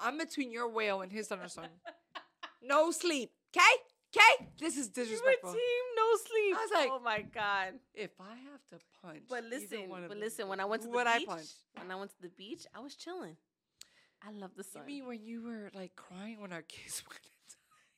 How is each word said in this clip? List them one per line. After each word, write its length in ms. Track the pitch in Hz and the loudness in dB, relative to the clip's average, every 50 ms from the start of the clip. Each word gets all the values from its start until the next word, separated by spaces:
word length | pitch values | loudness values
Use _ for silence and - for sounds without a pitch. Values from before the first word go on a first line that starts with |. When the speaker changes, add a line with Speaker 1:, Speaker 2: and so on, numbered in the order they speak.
Speaker 1:
I'm 160 | 196 240 277 | -2 -2 -2
between 340 | 311 330 320 - 294 269 240 | -2 -4 -4 -2 -4 -4 -4
your 160 | 226 233 240 233 | -2 -4 -4 -2
whale 320 | 220 220 214 208 196 190 | 0 0 2 2 0 0
and 100 | 185 185 | -4 -6
his 160 | 202 220 208 | -8 -8 -6
thunderstorm. 400 | - 208 185 180 175 - - 170 165 165 - - | -6 -6 -8 -8 -12 -12 -12 -14 -14 -16 -18 -18
Speaker 2:
<laughs> 760 | 339 330 _ _ _ - 320 - _ _ - 349 - - _ 233 | -18 -18 _ _ _ -18 -18 -18 _ _ -16 -16 -16 -16 _ 0
Speaker 1:
No 260 | 254 277 302 320 339 | 4 6 6 6 6
sleep. 400 | - - - 349 302 269 220 - _ _ _ _ - | 2 0 0 2 2 2 -2 -4 _ _ _ _ 6
Okay? 180 | 359 370 427 - - - - _ _ _ _ - | 8 10 10 10 8 2 -8 _ _ _ _ 8
Okay? 360 | 466 415 453 539 - - - - - | 10 10 10 10 8 2 -8 -12 -4
This 160 | 294 330 - | -4 -2 -2
is 120 | 285 262 | -2 -6
Speaker 2:
You 40 | 196 - | -6 -4
were 100 | - 494 | -4 -2
Speaker 1:
disrespectful. 500 | 440 440 453 480 539 523 480 - - 381 | -2 -2 2 6 6 4 4 2 -4 -2
Speaker 2:
team 300 | 466 494 494 480 494 508 494 466 | 0 0 2 2 0 -2 -2 2
no 120 | 453 440 466 453 427 - | 2 6 6 4 4 2
sleep. 300 | - 453 440 415 392 359 | 0 0 2 4 4 2
Speaker 1:
I 40 | 427 | 2
was 100 | 440 359 415 | 0 2 2
like, 160 | 339 285 247 | 2 2 2
Speaker 2:
"Oh 80 | 269 254 | 0 -2
my 220 | 240 233 214 208 | -2 0 -2 -2
God." 520 | 208 - - 233 214 202 202 196 190 190 220 - _ _ - | -2 -6 -6 -2 0 0 2 0 0 -2 -6 -12 _ _ -10
Speaker 1:
"If 180 | - 202 175 _ - | -10 -10 -10 _ -16
I 160 | 185 202 226 247 262 277 | -20 -18 -18 -18 -18 -18
have 140 | 285 262 _ _ | -20 -20 _ _
to 80 | 180 160 - _ _ _ | -20 -20 -20 _ _ _
punch 220 | - 175 156 151 - - | -18 -18 -18 -18 -12 -8
Speaker 2:
But 140 | 254 240 233 | -8 -8 -6
Speaker 1:
either 40 | 226 240 | -6 -8
Speaker 2:
listen, 340 | 208 208 196 - 214 190 185 | -8 -8 -8 -8 -8 -8 -8
Speaker 1:
one 120 | 185 180 175 | -10 -10 -10
of 60 | 170 | -10
Speaker 2:
but 60 | 208 | -8
Speaker 1:
them 80 | 208 214 | -6 -6
Speaker 2:
listen, 220 | 226 220 - 202 190 | -6 -4 -6 -4 -4
when 80 | 190 | -2
Speaker 1:
girls, 80 | 196 190 | -2 -2
Speaker 2:
I 20 | 208 | -2
went 100 | 220 220 | -2 -2
to 60 | 220 | -4
Speaker 1:
who 40 | 233 233 | -2 0
Speaker 2:
the 40 | |
Speaker 1:
would 100 | 247 240 | 2 4
I 100 | 240 233 240 | 4 4 2
Speaker 2:
beach, 80 | 330 | 2
Speaker 1:
punch?" 200 | 214 180 165 156 - - - _ _ - | -2 -8 -8 -10 -14 -18 -20 _ _ -16
Speaker 2:
when 140 | - 175 185 | -14 -10 -10
I 40 | 185 | -8
went 140 | 190 196 190 | -8 -10 -12
to 100 | - _ | -14 _
the 80 | 180 170 | -18 -18
beach, 360 | 185 - 190 214 330 330 - - - | -16 -16 -14 -14 -14 -14 -14 -16 -16
I 40 | 202 | -14
was 160 | 254 285 - | -14 -14 -16
chilling. 420 | - - 330 359 359 247 165 165 _ _ _ _ _ _ _ _ _ - _ _ _ _ _ _ _ - | -14 -12 -12 -10 -10 -10 -12 -14 _ _ _ _ _ _ _ _ _ -20 _ _ _ _ _ _ _ -18
I 40 | 208 | -16
love 240 | 214 208 190 185 - | -14 -12 -12 -14 -12
the 60 | 185 202 | -14 -16
sun. 180 | - - 151 | -14 -14 -16
Speaker 1:
You 60 | 147 | -12
mean 180 | 285 285 277 262 | -12 -12 -10 -10
when 160 | 247 240 220 214 | -10 -12 -12 -10
you 200 | 226 233 226 226 | -10 -10 -10 -8
were, 260 | 233 233 220 208 190 - | -8 -10 -10 -10 -12 -12
like, 200 | 196 185 - _ | -12 -12 -12 _
crying 460 | - - - 180 185 202 226 226 208 | -20 -20 -16 -14 -12 -12 -12 -12 -12
when 100 | 202 185 | -12 -10
our 120 | 175 160 151 | -10 -10 -10
kids 400 | - - - - - - - - | -12 -16 -16 -12 -10 -10 -10 -10
<laughs> 40 | - | -12
went 120 | - - - | -20 -20 -20
into 340 | - _ _ _ - - _ _ _ - _ _ _ _ | -20 _ _ _ -20 -20 _ _ _ -20 _ _ _ _